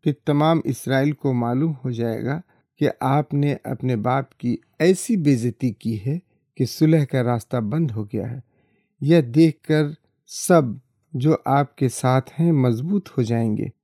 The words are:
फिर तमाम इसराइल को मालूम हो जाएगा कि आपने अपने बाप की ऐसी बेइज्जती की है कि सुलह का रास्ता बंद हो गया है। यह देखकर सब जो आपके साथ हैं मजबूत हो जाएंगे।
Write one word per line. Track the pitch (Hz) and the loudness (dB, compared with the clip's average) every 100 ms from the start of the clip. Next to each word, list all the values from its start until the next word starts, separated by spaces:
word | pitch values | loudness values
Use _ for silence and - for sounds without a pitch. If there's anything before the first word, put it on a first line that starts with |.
फिर | 156 143 - | -2 -2 -2
तमाम | 147 156 165 - | 2 2 2 0
इसराइल | 127 - 135 139 | -6 -2 0 0
को | 147 - | -2 -2
मालूम | 123 117 123 160 | -2 -2 0 -2
हो | 143 131 | -4 -6
जाएगा | 117 117 110 117 156 - _ _ _ | -4 -4 -4 -4 -6 -10 _ _ _
कि | 147 - | -2 -2
आपने | 131 143 147 143 143 | 0 0 0 -2 0
अपने | 139 - 127 127 117 | -2 -6 -6 -2 -2
बाप | 113 131 131 _ | 0 -2 -4 _
की | 123 117 _ _ | -4 -4 _ _
ऐसी | 165 190 - 214 | 2 2 0 0
बेइज्जती | 147 131 120 - 127 | 2 2 0 -2 -6
की | 101 117 107 | -4 -6 -4
है | 110 165 _ _ _ - | -6 -6 _ _ _ -6
कि | - | -6
सुलह | - 160 160 143 | 2 2 4 2
का | 135 | -2
रास्ता | 120 117 - 127 | 0 -2 -4 -4
बंद | 104 123 160 | -4 -2 -4
हो | 110 104 | -4 -8
गया | 107 95 | -8 -8
है। | 127 - _ _ _ _ _ | -10 -16 _ _ _ _ _
यह | 143 170 | 2 2
देखकर | 123 123 165 - - 151 147 156 _ _ _ | 4 4 4 2 -2 0 0 -6 _ _ _
सब | - - 165 131 104 _ _ _ 139 | -12 4 4 4 -6 _ _ _ -2
जो | 143 156 - | 0 0 2
आपके | 139 143 - 131 | 0 0 -2 -4
साथ | - 131 131 - | 0 0 0 -2
हैं | - 170 | -2 2
मजबूत | 151 127 113 156 202 - - | 2 2 0 -2 -4 -2 -4
हो | |
जाएंगे। | 113 117 113 107 - - | -2 0 0 -2 -6 -10